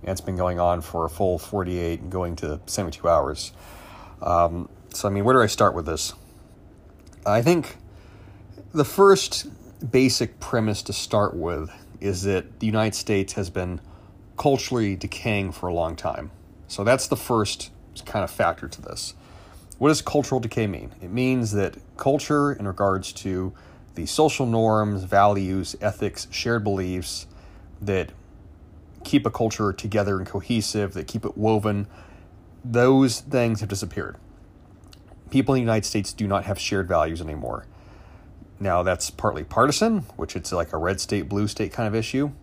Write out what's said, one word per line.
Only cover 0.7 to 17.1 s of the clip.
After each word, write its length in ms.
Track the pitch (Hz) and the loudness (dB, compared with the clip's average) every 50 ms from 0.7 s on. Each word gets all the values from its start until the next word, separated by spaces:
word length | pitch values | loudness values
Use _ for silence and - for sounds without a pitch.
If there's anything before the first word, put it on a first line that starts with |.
| 87 85 | 2 0
for 240 | 80 - - 85 82 | -2 -6 -4 -2 -2
a 20 | 80 | -2
full 300 | - - 104 92 90 82 | -2 -2 0 0 0 -2
forty-eight 600 | - - - 101 92 90 90 90 85 82 85 80 | -4 -6 -4 -4 -2 -2 -2 -2 -2 -2 -4 -4
and 120 | - 87 | -8 -8
going 240 | 90 92 90 87 85 | -4 -4 -4 -4 -4
to 240 | 82 - 76 76 - - | -6 -6 -8 -8 -8 -8
seventy-two 420 | - - - 98 82 76 - - 85 | -8 -6 -4 -4 -6 -6 -4 2 4
hours. 460 | 85 78 69 67 76 - - - - - - - - - - - - - - - - - | 4 4 4 0 -4 -6 -10 -12 -12 -18 -20 -20 -20 -20 -20 -20 -20 -20 -20 -20 -14 -8
Um, 480 | - - 87 85 85 85 85 87 80 - - - - - | -2 2 4 4 4 4 2 -4 -8 -10 -14 -20 -20 -14
so, 180 | - - - 104 | -12 -4 -2 -2
I 20 | |
mean, 140 | 98 101 101 | 0 2 4
where 100 | 117 131 | 6 6
do 60 | 131 | 6
I 60 | 113 | 6
start 280 | 104 - - 110 95 - | 4 4 4 4 4 4
with 120 | 90 80 | 0 -4
this? 260 | 78 80 76 - - - - - - - - - - - - - - - - - - - - - - - - - | -4 -4 -4 -4 -8 -10 -12 -20 -20 -20 -20 -20 -20 -20 -20 -20 -20 -20 -20 -20 -20 -20 -20 -20 -20 -20 -8 -2
I 160 | 104 104 113 | 2 2 4
think 380 | 117 151 175 170 - - - - - - - - - - - - - - - - - - - - - - - | 4 4 4 4 2 -4 -10 -18 -20 -20 -20 -20 -20 -20 -20 -20 -20 -20 -20 -20 -20 -20 -20 -20 -20 -6 0
the 100 | 160 143 | 0 0
first 600 | - - - 196 196 196 190 - - - - - - - - - - - - - 123 | 0 6 8 8 8 8 6 4 -4 -6 -6 -8 -8 -16 -18 -20 -20 -16 -10 -10 2
basic 500 | - 127 131 131 127 - 123 110 - - | 4 4 4 6 4 2 -2 -4 -6 -12
premise 420 | - - - 120 110 110 104 101 | -8 -2 0 0 0 0 -2 -4
to 100 | - - | -6 -8
start 420 | 98 - - - - 107 101 - - | -8 -8 -6 0 2 2 2 2 0
with 360 | 85 82 85 85 78 78 78 - - - - - - | -4 -4 -4 -4 -4 -6 -8 -12 -18 -20 -20 -18 -6
is 220 | - 101 95 87 92 | -4 -4 -4 -2 -2
that 360 | 101 98 90 - - - - | -2 -2 -2 -2 -6 -10 -4
the 60 | - | -2
United 280 | 110 107 110 110 107 90 | 0 0 2 0 0 -2
States 380 | - - - 107 98 95 - | -4 -2 0 0 0 0 -2
has 160 | - - 98 87 | -4 -6 -6 -6
been 320 | - 95 90 90 90 82 - - - - - - - - - - - | -4 -6 -4 -4 -6 -8 -12 -16 -20 -20 -20 -20 -20 -20 -20 -20 -12
culturally 580 | - - 147 139 131 - - 127 120 113 101 98 | 0 6 6 6 6 4 0 0 0 0 0 -2
decaying 580 | 90 - 101 - - - 120 107 101 98 92 | -4 -6 -8 -10 -6 -4 -2 -2 0 -2 -4
for 180 | 78 - - 90 | -6 -6 -4 -2
a 40 | 87 | 0
long 220 | 85 82 80 80 | 0 -2 -2 -4
time. 340 | - - 80 - - 76 - - - - - - - - - | -4 -6 -6 -6 -6 -10 -12 -16 -20 -20 -20 -20 -20 -18 -12
So 160 | - - 101 | -6 -2 4
that's 240 | 110 127 139 - | 4 4 4 4
the 80 | - | -2